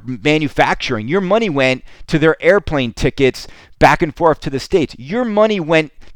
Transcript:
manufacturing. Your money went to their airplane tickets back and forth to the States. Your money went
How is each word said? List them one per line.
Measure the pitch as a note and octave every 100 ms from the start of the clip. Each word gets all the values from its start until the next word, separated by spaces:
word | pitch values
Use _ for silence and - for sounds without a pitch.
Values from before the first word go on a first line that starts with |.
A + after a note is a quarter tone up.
manufacturing. | A#2 A#2+ D3 D#3 C#3+ - C#3+ - - A2+ A2+
Your | F#3+
money | F3+ A3 G#3+
went | C#3 C3 B2+ - - -
to | D#3
their | D#3+ -
airplane | D#3+ G3+ - C#3+ A#2+
tickets | - C3 - C3 - - - - -
back | C#3+ D3
and | D#3+ -
forth | E3 C#3+
to | D3+
the | C3+
States. | - F#3+ B2+ -
Your | C3 A#3
money | A#3+ G#3 A3 G3+
went | D#3 D#3+ D3+ - -